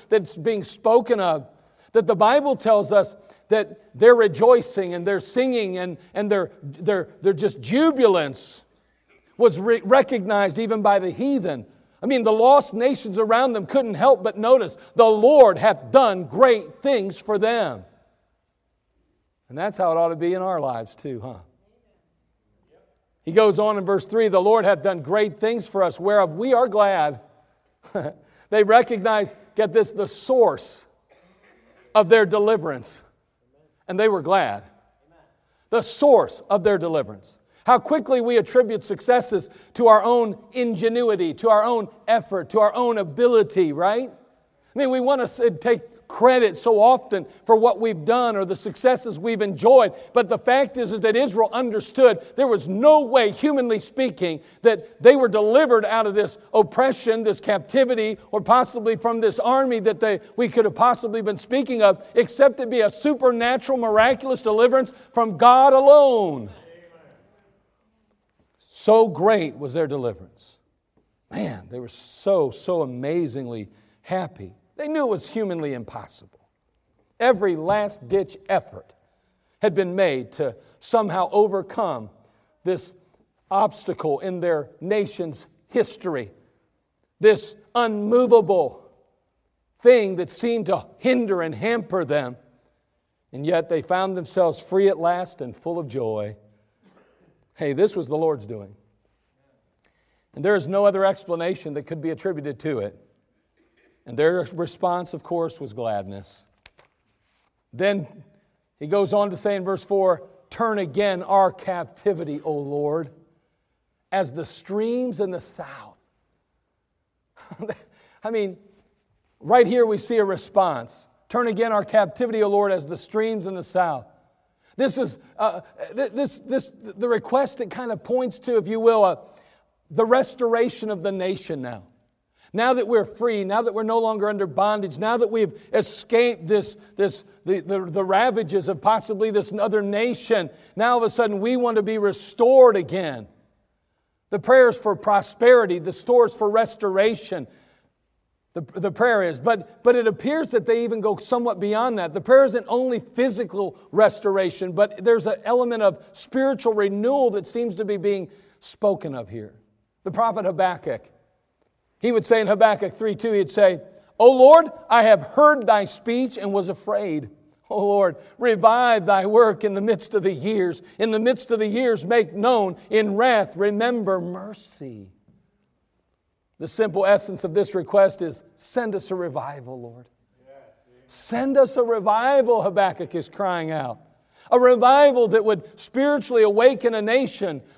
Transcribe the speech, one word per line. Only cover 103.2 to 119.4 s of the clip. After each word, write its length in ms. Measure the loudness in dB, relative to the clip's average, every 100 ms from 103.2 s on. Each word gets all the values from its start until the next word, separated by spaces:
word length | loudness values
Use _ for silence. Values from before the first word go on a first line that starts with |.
| _ _ _ _ _ _ _ _ -10
And 120 | -2
their 280 | 0 -2 -6
response, 580 | -8 -10 -6 -4 -4 -8
of 100 | -14
course, 380 | -8 -6 -6 -10
was 140 | -14
gladness. 720 | -8 -6 -6 -8 -16 -18 -20 _ _ _ _ _ _ _ _ _ _ _ _ _
Then 340 | -4 -4 -4 -8 -18 _ _ _ _ _ _
he 80 | -4
goes 260 | -2 0
on 160 | 0 -2
to 60 | -4
say 180 | -6 -4
in 60 |
verse 220 | -6 -8
four, 380 | -4 0 0 0 -6 _ _
"Turn 300 | -6 -4 -4
again 440 | -6 -4 -4 -4
our 300 | 0 2 2
captivity, 880 | -2 -8 -8 -10 _ -6 -4 -8 -10
O 120 | -8
Lord, 580 | -8 -8 -6 -4 -6 -8 -16 _ _ _ _ _ _ _ _ _
as 220 | -4 -4
the 140 | -8 -14
streams 720 | -16 -10 -6 -4 -4 -6 -6
in 100 | -6
the 100 | -8
south." 580 | -14 -18 -18 -20 -20 _ _ _ _ _ _ _ _ _ _ _ _ _ _ _ -20 -14
<laughs> 100 | -14 -14 _ _ _ _
I 60 | -6
mean, 260 | -4 -4 -8 _ _ _ _ _ _ _
right 280 | _